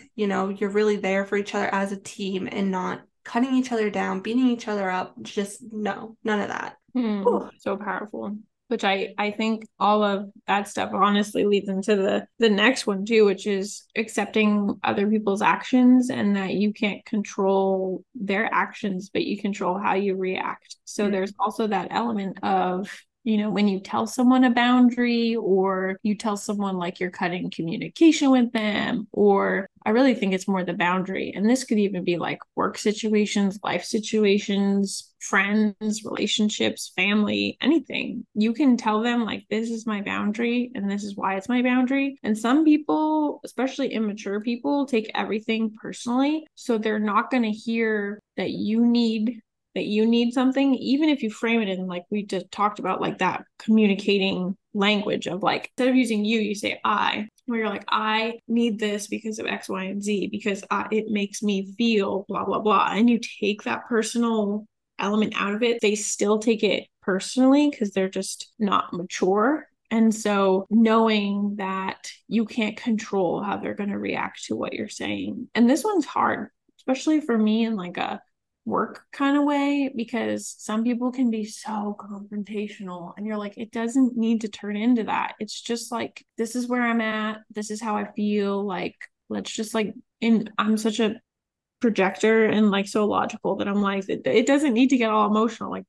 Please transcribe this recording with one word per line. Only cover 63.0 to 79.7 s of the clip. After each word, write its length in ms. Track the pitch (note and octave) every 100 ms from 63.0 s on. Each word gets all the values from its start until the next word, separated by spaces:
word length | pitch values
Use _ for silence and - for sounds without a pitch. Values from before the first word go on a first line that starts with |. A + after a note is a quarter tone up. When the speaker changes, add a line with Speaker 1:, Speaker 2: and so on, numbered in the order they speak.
| A#3+
Speaker 2:
you 100 | A#3 - -
take 220 | G3+ G#3+
that 220 | B3 A3+ -
personal 800 | A3 A3 A#3 A#3 A3 G3+ G#3+ G#3+ _ _ -
element 340 | G3 G#3+ G#3+ -
out 180 | G3
of 80 | G#3
it, 160 | A#3+ A#3
they 140 | G#3
still 440 | G#3 - - G3+ G#3+
take 220 | A#3 A3+
it 220 | G3+ - - _
personally 680 | - F#3+ - B3+ C4 C#4+ D4
'cause 200 | - G3+
they're 160 | G3 F#3+
just 420 | F#3+ F#3+ - - -
not 340 | G3+ G3 -
mature. 720 | F3 F#3 - F#3 G#3 A#3 D4+ - _ -
And 220 | A3+ A3+
so 520 | G#3+ G#3 G3+ F#3+ F#3+ -
knowing 880 | A3 A3 A3 A3+ G#3 G3+ G3+ G3+ G3+
that 540 | F#3+ F#3+ F#3+ - - - -
you 160 | G#3
can't 320 | G#3+ - G#3+ A3
control 640 | B3 G#3+ - G3 E3+ -
how 140 | G#3 G3
they're 180 | G3+
gonna 240 | G#3 G3+ G3+
react 460 | G3+ - - - -
to 100 | A2
what 160 | -
you're 140 | - G#3+
saying. 580 | - - - G#3 G3+ -
And 160 | A3 A#3+
this 140 | D4+
one's 200 | G#4+ F#4+ -
hard, 440 | - - - G#3+ _ _ _
especially 440 | - C4 D#4 D4+
for 180 | D4 A3+
me 260 | G#3+ A3
in, 120 | A3+ G#3+
like, 200 | F3 -
a 240 | - - _ _ _ _ A3
work 380 | - A3 - _
kind 280 | - C#4 C#4+
of 60 |
way, 460 | D4 C#4+ C#4